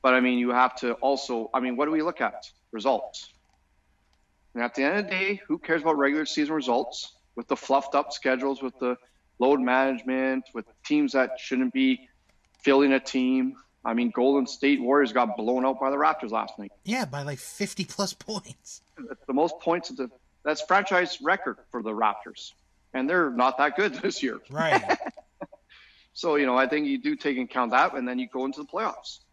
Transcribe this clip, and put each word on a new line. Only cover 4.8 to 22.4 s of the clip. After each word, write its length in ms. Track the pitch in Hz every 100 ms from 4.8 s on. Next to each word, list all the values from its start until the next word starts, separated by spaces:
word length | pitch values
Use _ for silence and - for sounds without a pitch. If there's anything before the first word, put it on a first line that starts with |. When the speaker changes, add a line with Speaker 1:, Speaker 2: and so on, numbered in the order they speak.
Speaker 1:
end 160 | 139 196
of 60 |
the 60 | 196
day, 300 | 185 190 202 -
who 120 | 156
cares 240 | - 165
about 160 | 151 151
regular 280 | 139 147 151
season 280 | - 147
results 600 | 156 127 120 143 - - _ _ -
with 100 | 120
the 80 | 135
fluffed 380 | - 135 -
up 180 | 143 143
schedules, 500 | - 135 127 139 131
with 160 | 131 -
the 180 | 127 123 _ _ _ _
load 220 | 127 143
management, 840 | 127 127 135 127 120 131 131 131 127
with 100 | 117 107 _
teams 280 | - 151 143
that 260 | 135 123 -
shouldn't 340 | - 127 127
be 360 | 131 131 127 - _ _ _ _ _
filling 300 | - 139 139
a 80 | 135
team? 560 | - 135 127 131 131 135 _ _
I 100 | -
mean, 160 | 117 120
Golden 360 | 110 127 139 123
State 340 | - 139 139
Warriors 320 | 123 139 135
got 240 | 113 120 113
blown 280 | 110 127
out 140 | 131 135
by 120 | 135
the 60 | 143
Raptors 340 | 151 156 117
last 260 | 110 107 -
night. 140 | 101 _
Speaker 2:
Yeah, 200 | - 240
by, 180 | 196 139
like, 160 | 139 139
fifty 460 | - - 202 -
plus 280 | 185 - 196
points. 680 | - - 214 - - - - _ -
Speaker 1:
That's 280 | 120 131 -
the 60 |
most 280 | 135 165 156
points 300 | - 175 175
of 60 | 131
the, 140 | 127 - _ _
that's 180 | 151 151
franchise 560 | - 190 196 180 180 -
record 360 | 139 190 - 110 -
for 120 | 123
the 80 | 110
Raptors. 600 | 107 110 104 - -